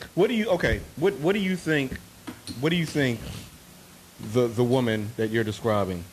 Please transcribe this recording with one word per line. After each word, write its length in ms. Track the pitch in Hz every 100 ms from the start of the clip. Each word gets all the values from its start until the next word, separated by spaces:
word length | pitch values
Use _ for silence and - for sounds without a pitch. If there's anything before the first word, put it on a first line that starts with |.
| - -
What 120 | 214
do 60 | 226
you, 120 | 214
okay, 280 | 175 120 107 - -
what, 180 | 185 196
what 180 | 151
do 60 | 208
you 160 | 190 180
think, 420 | 160 151 131 - - - - - - 117
what 80 | 151
do 60 | 175
you 100 | 156
think 340 | 151 131 113 - - - - - - - - - - 110
the, 140 | 117 120
the 160 | 110
woman 460 | 123 131 120 110 104 117
that 120 | 110
you're 120 | 113
describing 600 | 110 104 117 104 95 90 90